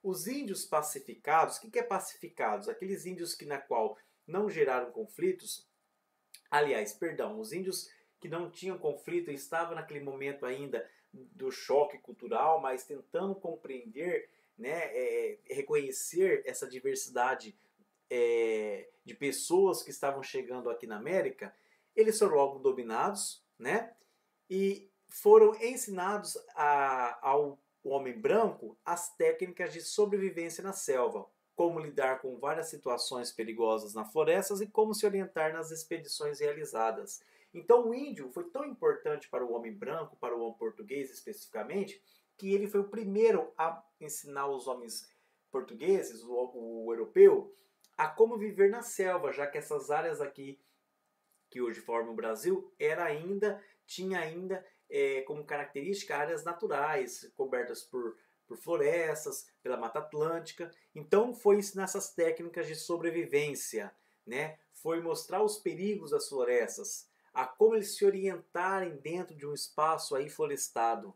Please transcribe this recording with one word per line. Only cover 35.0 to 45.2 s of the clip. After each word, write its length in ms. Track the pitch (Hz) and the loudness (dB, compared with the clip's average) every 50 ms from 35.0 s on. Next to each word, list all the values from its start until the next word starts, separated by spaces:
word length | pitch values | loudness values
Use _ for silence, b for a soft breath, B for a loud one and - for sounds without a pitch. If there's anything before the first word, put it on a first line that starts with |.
| - | 0
orientar 480 | 208 196 196 190 185 - 165 156 156 160 | 2 2 0 -4 -2 -2 0 0 0 0
nas 200 | 165 160 156 160 | -2 -8 -8 -10
expedições 680 | 156 - - 170 160 151 143 - - 156 147 147 143 | -12 -8 -8 -8 -8 -6 -8 -8 -6 -4 -4 -4 0
realizadas. 840 | 147 147 147 151 151 139 - 110 110 113 110 - 101 98 - - b b b b b b b | 0 -2 0 -2 -8 -6 -2 0 0 0 0 -2 -8 -12 -14 -16 b b b b b b b
Então 360 | 170 - - 233 240 240 226 | -16 6 8 8 8 8 4
o 60 | 233 | -2
índio 360 | 262 285 294 220 156 139 127 | -4 -6 -8 -10 -10 -12 -12
foi 140 | - 180 175 175 | -10 -10 -10 -8
tão 140 | - 269 294 | -8 -8 -8
importante 640 | 285 233 - - - 143 - - 156 151 143 - - | -8 -8 0 2 2 2 2 -2 -4 -4 -4 -6 -6
para 160 | - 127 127 | -6 -4 -4
o 80 | 120 117 | -2 -4
homem 200 | 117 113 113 107 | -6 -6 -8 -12
branco, 440 | 98 104 123 151 165 156 - - | -10 -8 -6 -6 -6 -8 -10 -12
para 200 | _ - 120 120 | _ -6 -6 -4
o 40 | 117 | -4
homem 160 | 117 113 110 | -4 -6 -6
português 540 | _ - 110 - - 107 104 131 143 135 131 | _ -8 -8 -8 -8 -12 -8 -8 -8 -8 -8
especificamente, 880 | - - - - 214 - - - - 110 104 - 165 202 190 - - - b b b b b b _ | -12 -16 -14 -14 -14 -14 -16 -10 -8 -8 -6 -4 -4 -4 -4 -4 -8 -18 b b b b b b _
que 180 | _ 196 190 196 | _ -2 0 0
ele 140 | 202 208 202 | 0 0 2
foi 120 | 208 202 | 0 0
o 80 | 196 202 | 0 0
primeiro 640 | 208 220 226 196 196 208 226 226 208 170 156 - - - | -4 -6 -6 -2 2 4 6 6 6 4 0 -2 -2 -2
a 240 | 160 165 165 - - _ _ _ | 0 0 0 -4 -14 _ _ _
ensinar 460 | 156 147 - - - 143 139 139 139 | -12 -10 -10 -10 -10 -10 -6 -4 -2
os 220 | 143 139 131 120 135 | -2 -4 -4 -4 -6
homens 440 | 127 123 120 113 107 - - b b b | -6 -6 -8 -12 -12 -12 -14 b b b